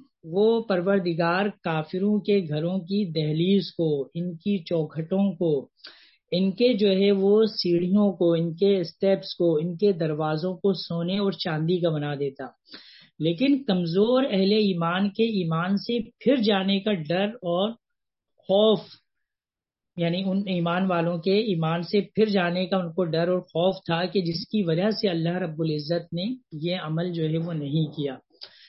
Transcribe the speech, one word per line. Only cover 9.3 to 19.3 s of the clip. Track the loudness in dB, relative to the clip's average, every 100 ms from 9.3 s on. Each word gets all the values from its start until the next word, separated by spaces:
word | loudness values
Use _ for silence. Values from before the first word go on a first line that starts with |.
| 0
کو، | 2 2
ان | 0 0
کے | 0
دروازوں | 2 -2 -2 -2 -2 -4 -2
کو | 0
سونے | 0 -2 -4 -2 -2
اور | -2
چاندی | -2 -4 -2 0 2
کا | 0
بنا | 0 -4 -4
دیتا۔ | -6 -6 -14 -16 _ -20 -20 -20 -20 -4
لیکن | -2 0 2 2
کمزور | 2 0 0 2 2 2
اہل | 2 2 2
ایمان | 4 2 0 -2 0 -2
کے | 0
ایمان | -2 0 -2 -2 0 -2
سے | -2 -4 -6 _
پھر | 0 2
جانے | 2 2 2 0
کا | 0
ڈر | -2 -2 -2 -2
اور | -4 -4 -2 -2 -6 _ _ _ _ _ _
خوف، | 0 4 6 4 -2 -20 _ _ _